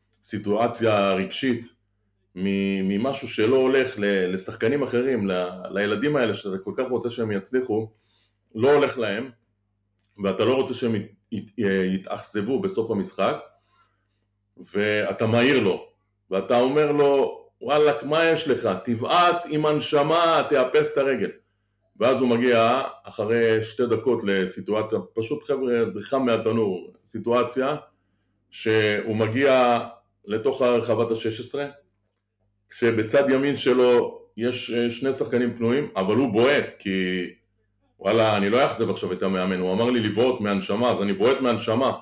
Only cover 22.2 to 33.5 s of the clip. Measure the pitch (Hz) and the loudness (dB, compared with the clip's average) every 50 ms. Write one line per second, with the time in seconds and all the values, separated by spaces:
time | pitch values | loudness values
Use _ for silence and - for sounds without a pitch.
22.2 | 131 123 120 117 123 127 120 113 113 117 127 135 131 - - - - 104 - - | 2 2 2 4 4 4 4 4 4 4 2 2 -2 -4 -8 -14 -18 -12 -8 -6
23.2 | 104 107 117 117 117 113 110 110 110 - - - 123 117 110 110 110 131 120 90 | -2 0 2 2 4 4 4 2 0 -2 -2 -2 0 0 0 0 0 0 0 0
24.2 | 101 98 98 95 92 92 - - 92 - 104 107 107 107 113 98 95 - _ 113 | 0 0 0 0 0 -2 -4 -8 -6 -4 -2 -2 -2 -2 -4 -4 -6 -6 _ -6
25.2 | 110 110 147 147 - - 143 131 131 123 120 117 113 101 92 104 101 - - 131 | -6 -4 -6 -6 -4 -4 -4 -2 -2 0 0 0 0 -2 -4 -8 -6 -4 -2 -2
26.2 | 131 120 113 110 110 113 110 113 110 101 92 87 - - - _ _ - - 113 | 0 0 0 0 0 0 0 0 0 0 -2 -4 -8 -14 -20 _ _ -14 -12 -6
27.2 | - 117 117 123 120 117 - 131 127 139 151 147 - - _ _ _ _ _ _ | -2 0 2 2 2 0 -2 -2 -2 -2 -2 -6 -8 -14 _ _ _ _ _ _
28.2 | _ _ _ _ _ _ - - - 110 110 110 107 107 104 104 - 113 107 107 | _ _ _ _ _ _ -16 -6 -2 2 2 4 4 2 2 0 -2 -2 0 0
29.2 | 110 107 110 131 139 135 131 127 123 123 120 117 113 - - - _ _ _ _ | 0 0 2 2 4 4 6 6 4 4 2 2 -2 -6 -12 -20 _ _ _ _
30.2 | _ 101 104 110 110 135 131 - 131 123 123 117 110 113 110 113 117 113 113 110 | _ -4 -4 -2 0 -2 0 2 2 2 2 2 0 0 0 0 0 0 -2 -2
31.2 | - 113 110 110 - - - 139 143 139 - - _ _ _ _ _ _ _ _ | -4 -4 -6 -6 -10 -10 -8 -8 -8 -8 -10 -16 _ _ _ _ _ _ _ _
32.2 | _ _ _ _ _ _ _ _ _ _ - - 120 117 110 110 104 - - 139 | _ _ _ _ _ _ _ _ _ _ -6 0 0 2 2 0 0 2 2 2
33.2 | 139 131 135 135 139 143 | 4 4 2 2 2 0